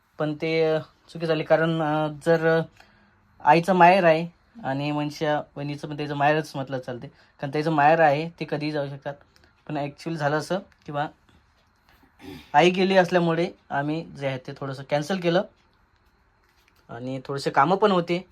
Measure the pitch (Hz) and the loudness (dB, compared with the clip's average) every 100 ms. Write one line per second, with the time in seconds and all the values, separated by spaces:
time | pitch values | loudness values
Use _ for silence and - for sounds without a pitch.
0 | _ - 151 147 160 160 156 156 151 _ | _ -6 -6 -4 -2 0 2 0 -4 _
1 | _ 165 165 160 156 156 165 160 151 156 | _ -8 -2 -2 2 2 2 0 0 0
2 | 151 147 165 165 160 165 165 _ - _ | -2 -4 0 2 4 0 -2 _ -20 _
3 | _ _ _ _ 143 165 170 180 175 190 | _ _ _ _ 4 4 4 6 8 8
4 | 170 160 170 _ _ 233 - 139 147 147 | 4 2 -2 _ _ -12 -6 -4 -4 -4
5 | 147 - 151 147 - 143 147 143 156 147 | -6 -4 -2 -2 -4 -10 -10 -10 -10 -10
6 | 147 143 143 156 151 139 131 127 131 120 | -8 0 2 2 -2 -10 -8 -8 -10 -12
7 | - _ _ - 143 151 160 151 147 165 | -14 _ _ -12 -6 -4 0 4 4 6
8 | 156 143 165 - 156 151 151 151 143 139 | 4 4 -4 -10 -8 -6 -4 -6 -8 -10
9 | 143 139 _ _ _ _ - 151 143 - | -14 -14 _ _ _ _ -10 -6 -6 -8
10 | 165 160 143 151 151 190 - _ - 143 | -10 -4 -2 -2 -4 -6 -8 _ -10 -6
11 | 151 _ _ _ _ _ _ _ _ _ | -6 _ _ _ _ _ _ _ _ _
12 | _ _ - - - 147 175 185 190 190 | _ _ -20 -18 0 4 4 2 2 4
13 | 175 180 170 165 185 - _ 139 147 160 | 4 2 2 0 -4 -6 _ -6 -4 -6
14 | 170 143 139 127 - 135 139 131 - 147 | -8 -8 -6 -6 -10 -12 -10 -10 -4 -4
15 | 147 190 170 175 214 _ _ _ _ _ | -2 -2 0 0 -2 _ _ _ _ _
16 | _ _ _ _ _ _ _ _ _ 120 | _ _ _ _ _ _ _ _ _ -14
17 | 127 135 139 139 156 147 151 190 208 180 | -10 -10 -8 -6 0 2 2 4 4 2
18 | 175 175 - | 0 -6 -6